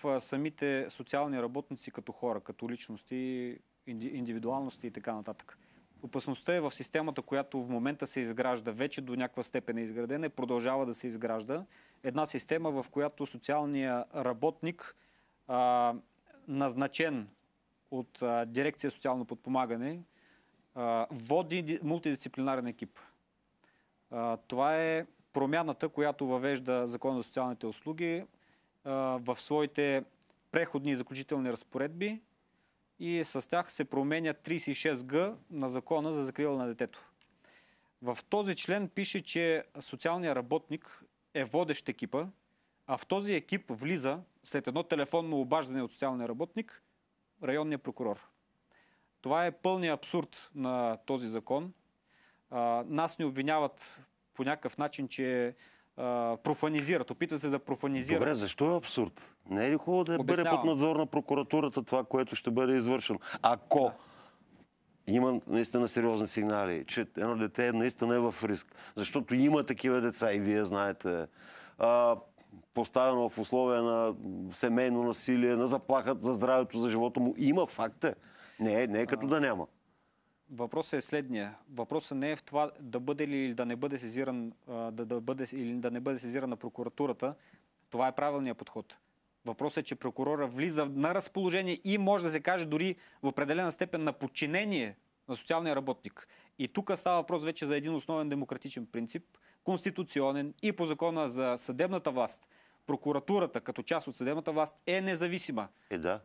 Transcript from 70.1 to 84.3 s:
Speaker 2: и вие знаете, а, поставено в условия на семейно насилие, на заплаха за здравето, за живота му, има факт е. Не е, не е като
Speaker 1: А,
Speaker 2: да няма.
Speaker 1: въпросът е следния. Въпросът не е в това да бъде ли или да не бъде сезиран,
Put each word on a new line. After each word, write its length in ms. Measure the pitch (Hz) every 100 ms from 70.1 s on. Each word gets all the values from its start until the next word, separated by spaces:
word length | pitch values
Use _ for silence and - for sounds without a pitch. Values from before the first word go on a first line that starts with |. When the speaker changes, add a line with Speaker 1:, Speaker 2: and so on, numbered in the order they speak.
| 110 117
Speaker 2:
и 60 | 101
вие 260 | 101 104 101
знаете, 600 | 98 101 95 95 87 80 - - - - -
а, 380 | 117 120 120 113 - _ - - -
поставено 560 | - 117 - 131 127 120
в 100 | 110
условия 420 | 107 127 127 120
на 340 | 117 117 113 107 - 90 92
семейно 520 | 92 123 117 127 120
насилие, 520 | 120 113 - 127 120 120
на 120 | 127
заплаха 480 | 131 - 135 117 123
за 120 | 117
здравето, 460 | 123 120 131 123 117
за 100 | 120
живота 300 | 110 120 127
му, 140 | 120 -
има 280 | 131 165 170
факт 380 | - 113 -
е. 120 | 160 - - - - -
Не 240 | 110 107
е, 40 | 123
не 140 | 104
е 40 | 117
като 200 | - 139
Speaker 1:
А, 40 |
Speaker 2:
да 100 | 151
няма. 280 | 143 101 78 _ _ _ _ _ _ _ -
Speaker 1:
въпросът 420 | 131 120 147 160
е 80 | 147
следния. 560 | - 151 135 117 101 110 -
Въпросът 440 | 131 117 156 147 139
не 140 | 143
е 40 | 151
в 80 |
това 280 | - 143 147 -
да 200 | 135 123
бъде 280 | 127 147 147
ли 100 | 139
или 160 | 135
да 120 | 120 120
не 100 | 120
бъде 220 | 143 139
сезиран, 540 | 123 117 135